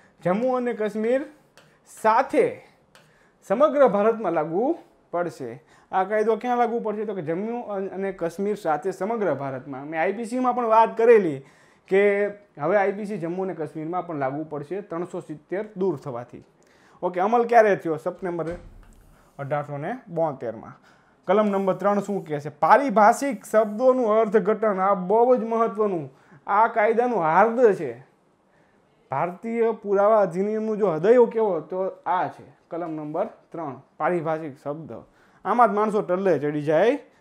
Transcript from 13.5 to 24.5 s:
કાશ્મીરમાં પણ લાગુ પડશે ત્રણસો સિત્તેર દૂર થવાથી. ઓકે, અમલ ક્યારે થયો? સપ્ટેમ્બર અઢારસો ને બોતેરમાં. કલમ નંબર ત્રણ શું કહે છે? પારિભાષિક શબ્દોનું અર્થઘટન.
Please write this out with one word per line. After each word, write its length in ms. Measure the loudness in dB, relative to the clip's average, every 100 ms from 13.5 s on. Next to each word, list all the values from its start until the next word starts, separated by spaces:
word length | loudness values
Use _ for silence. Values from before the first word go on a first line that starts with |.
કાશ્મીરમાં 540 | -6 -8 -8 -6 -6 -6
પણ 80 | -4
લાગુ 280 | -4 -4
પડશે 380 | -8 -10 -8 -10
ત્રણસો 380 | -8 -8 -8 -10
સિત્તેર 460 | -12 -16 _ -8 -8 -4
દૂર 200 | -4 -2
થવાથી. 460 | -8 -10 -12 -18 -20 _ _ _ _ _
ઓકે, 160 | -6 -2
અમલ 240 | 2 2
ક્યારે 320 | 6 6 6 2
થયો? 220 | -2 -6
સપ્ટેમ્બર 480 | -6 -8 -8 -6 -8 -10 -16 -20 -20 -20 _ _ _ -14
અઢારસો 380 | -6 -6 -6 -10
ને 200 | -8 -10 -8
બોતેરમાં. 640 | -4 -4 -4 -10 -10 -16 -20 _ _ _ _ 0
કલમ 200 | 2 2
નંબર 260 | 0 0
ત્રણ 260 | 0 0 0
શું 260 | -2 -6 -6
કહે 140 | -8
છે? 100 | -8
પારિભાષિક 960 | 0 6 6 6 6 6 4 -2 -4 0
શબ્દોનું 760 | 0 2 2 2 4 2 2
અર્થઘટન. 600 | 4 2 2